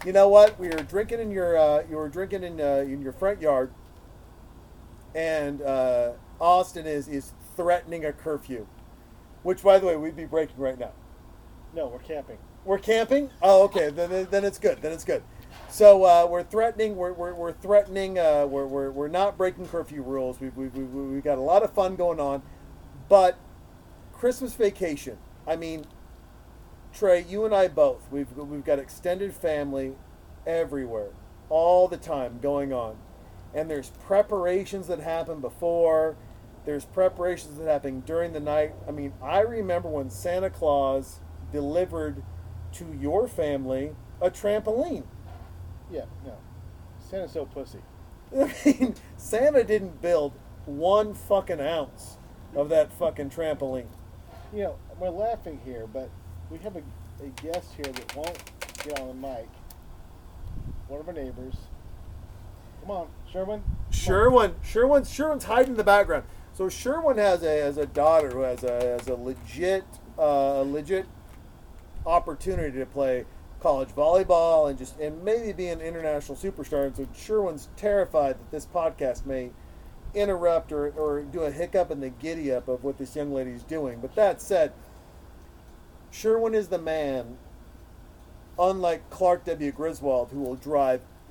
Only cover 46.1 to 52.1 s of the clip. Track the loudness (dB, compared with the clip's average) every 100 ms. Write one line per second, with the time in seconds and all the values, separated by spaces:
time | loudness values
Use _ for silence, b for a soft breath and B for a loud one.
46.1 | -14 -16 -18 -18 -18 -18 -18 -20 -20 -12
47.1 | -10 -8 -8 -8 -10 -14 -14 -20 -20 -20
48.1 | -20 -6 0 0 2 4 4 2 -2 B
49.1 | B -4 2 4 4 4 2 0 -6 0
50.1 | 2 2 -4 -18 -16 -12 -2 4 4 4
51.1 | -4 0 2 2 -4 -2 -2 -4 -10 -18